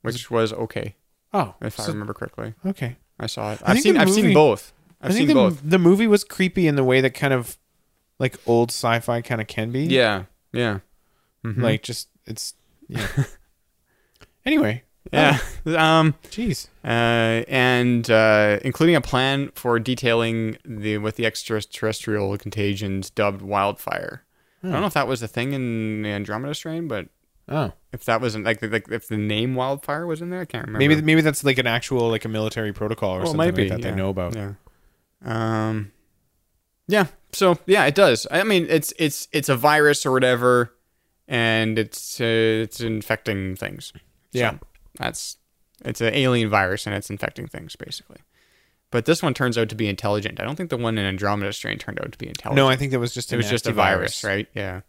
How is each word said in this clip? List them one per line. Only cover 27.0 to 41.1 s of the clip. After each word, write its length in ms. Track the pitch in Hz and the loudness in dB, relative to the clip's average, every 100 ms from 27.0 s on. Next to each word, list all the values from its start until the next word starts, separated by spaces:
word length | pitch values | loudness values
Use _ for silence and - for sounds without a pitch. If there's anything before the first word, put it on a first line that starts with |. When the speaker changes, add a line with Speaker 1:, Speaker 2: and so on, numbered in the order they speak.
| - _ _ _ - | -8 _ _ _ -6
Speaker 1:
Oh. 240 | 156 113 - _ | -4 -4 -8 _
Speaker 2:
if 140 | - - | -10 -2
that 160 | 113 | 0
wasn't, 240 | 123 107 104 | 0 -2 -4
like, 160 | 110 | -2
like, 260 | 110 110 - | -2 -4 -4
if 180 | 113 - | -10 -6
the 80 | 107 | -4
name 380 | 104 107 123 127 | -2 -2 -2 -2
wildfire 520 | 127 139 - 147 170 | -4 -6 -6 -6 -6
was 140 | 160 | -8
in 80 | 175 | -8
there, 120 | 180 | -10
I 40 | 175 | -8
can't 200 | - - | -8 -8
remember. 120 | 110 | 2
Speaker 1:
Maybe, 220 | 139 151 | 4 4
maybe 200 | 151 160 | 4 4
that's, 220 | 156 139 | 4 0
like, 140 | 143 127 | 0 0
an 100 | 120 | 0
actual, 420 | 117 - 127 117 | -2 -2 0 0
like, 140 | 110 113 | -2 -4
a 40 | |
military 420 | 110 110 113 107 | -4 -4 -4 -6
protocol 380 | 101 107 113 104 | -4 -6 -2 -4
or 60 | 92 | -2
Speaker 2:
Well, 40 | |
it 20 | 170 | -2
Speaker 1:
something 100 | 156 | 0
Speaker 2:
might 80 | 170 | 0
Speaker 1:
like 80 | 185 | 2
Speaker 2:
be, 140 | 98 | -2
Speaker 1:
that 120 | 92 | -2
they 80 | 92 | -4
Speaker 2:
yeah. 60 | 92 | -2
Speaker 1:
know 140 | 95 | -2
about. 260 | 95 90 110 | -2 -4 -6
Speaker 2:
Yeah. 180 | 101 101 _ _ _ _ _ _ | -8 -12 _ _ _ _ _ _
Um, 680 | - 113 110 110 110 110 101 _ _ _ _ _ _ _ _ _ - | -6 -2 0 0 -2 -4 -6 _ _ _ _ _ _ _ _ _ 0
yeah. 200 | 208 175 - _ | 2 2 -4 _
So, 240 | - 190 175 - | 2 2 2 4
yeah, 200 | 196 143 | 4 4
it 100 | 151 | 6
does. 300 | 185 117 - | 4 4 0
I 120 | 160 | 0
mean, 240 | 214 190 160 | 2 2 2
it's, 240 | 160 143 - | 0 0 -2
it's, 300 | 156 - - | -2 -2 -6
it's 160 | 156 139 | -4 0
a 60 | 127 | 2
virus 480 | 147 151 147 143 139 | 4 6 6 4 2
or 60 | |
whatever, 600 | 131 127 123 123 123 120 _ _ _ _ | 2 4 4 4 4 2 _ _ _ _